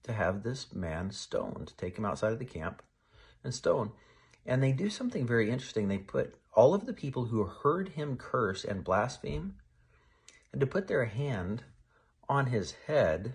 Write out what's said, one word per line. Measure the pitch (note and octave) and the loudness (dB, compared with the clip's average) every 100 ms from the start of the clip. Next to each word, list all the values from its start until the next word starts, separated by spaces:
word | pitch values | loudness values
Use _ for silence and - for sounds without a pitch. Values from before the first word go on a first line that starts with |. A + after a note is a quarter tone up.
to | - | -4
have | A2+ F2 G2 | 0 0 0
this | A2+ C3+ - | -4 -6 -8
man | - E2+ D#2+ F#2 | -6 -4 -4 -6
stoned, | - - - - - - - | -8 -6 -4 -4 -8 -12 -8
take | F2+ F#2+ | -8 -4
him | G#2 | -4
outside | C#2 G#2+ | 0 0
of | A2+ | -2
the | - | -6
camp | E2 E2 - - _ _ - - - | -6 -8 -8 -20 _ _ -20 -20 -14
and | C3+ | -10
stone. | A#2+ E3 D#3+ A2 - - - _ - - | -2 2 2 0 -8 -20 -20 _ -16 -2
And | B2+ | 2
they | C3+ | 4
do | C3+ G3+ | 2 0
something | - B3 - B2 | -2 -4 -2 2
very | A#2 G#2+ | 2 2
interesting. | B2 - A2+ G2+ | 0 -2 -2 0
They | G2 | 0
put | - C3 - - _ | -2 -2 -2 -6 _
all | - B2+ | 8 8
of | G3 B3 | 8 0
the | |
people | A3 C#3+ C3 A#2 | -6 -4 -4 -2
who | A2+ | 0
heard | F#2 - C#3+ E3+ F#3+ | -2 0 2 2 -2
him | D3+ D3 B2 | -4 -6 -6
curse | - B2+ G#2+ F#2+ | -2 0 0 -2
and | - G2 F2 | -4 -6 2
blaspheme | F#2+ A#2 - C#3+ D3 F#3+ - - _ _ _ _ _ - - _ | 2 2 -4 -6 -6 -6 -10 -20 _ _ _ _ _ -20 -20 _
and | C3 | 0
to | C3 | 0
put | F#3+ G3 | 0 0
their | D3 | 0
hand | A2+ G#2 C#3+ A2 F2+ A2+ - - _ _ _ _ - | 0 -2 -2 -2 -4 -6 -8 -20 _ _ _ _ -2
on | C#3 C3+ | 2 2
his | A#2+ F2 - - | 0 -2 -8 0
head | D3+ F#2+ D#2+ A2 | 4 4 2 -2